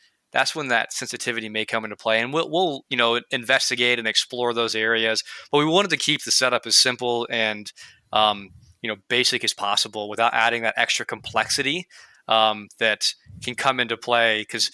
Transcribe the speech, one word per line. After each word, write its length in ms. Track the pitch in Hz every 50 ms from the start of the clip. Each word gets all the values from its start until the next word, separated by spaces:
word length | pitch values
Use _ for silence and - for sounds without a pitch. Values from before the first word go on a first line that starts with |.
| _ _ _ _ _ _
that's 240 | - 131 131 - -
when 140 | 165 147 131
that 240 | 120 113 - - -
sensitivity 560 | - 127 120 - 120 - 127 117 113 110 107
may 160 | 107 110 110
come 180 | - - 113 110
into 140 | 104 104
play. 240 | - - 117 110 113
And 120 | 117 127 143
we'll, 160 | 160 165 -
we'll, 360 | 147 175 190 170 139 135 - -
you 60 | 139
know, 240 | 123 117 117 117 120 - -
investigate 720 | - 127 117 110 135 135 - - 131 120 123 123 123 117
and 80 | 113
explore 460 | 110 110 - - - - 123 120 120 117
those 200 | 117 117 110 104
areas. 480 | 110 110 113 117 113 113 113 110 107 - - - - - -
But 60 | -
we 80 | 147 147
wanted 240 | 160 165 190 202 190
to 80 | 160
keep 260 | - - - 127 - -
the 80 | 113
setup 340 | 113 - 131 127 123 117 -
as 120 | 117 -
simple 500 | - - 131 123 120 127 120 120 120 120 -
and, 400 | 123 117 110 107 107 104 104 - - - - - - _ _ _ -
um, 380 | 107 107 107 104 101 98 95 - - - - - _
you 80 | - 113
know, 60 | 107 98 _ -
basic 340 | 127 123 123 - 127 117 -
as 100 | 104 -
possible 560 | - 104 101 104 - - 110 101 110 104 104
without 240 | 104 104 117 117 120
adding 280 | 117 113 117 117 117
that 140 | 113 110 -
extra 280 | - 117 - - - 117
complexity, 800 | - 120 107 - - - 110 110 - - - 135 135 147 180 180 _ - - - - _ _ _ -
um, 380 | 110 110 110 110 107 104 104 98 -
that 360 | - 117 110 107 - - - - _ _ - - -
can 140 | - - 120
come 240 | - - 135 131 127
into 160 | 123 110 113
play. 480 | 110 - - 120 117 117 113 107 107 104
'Cause, 260 | - - 113 - -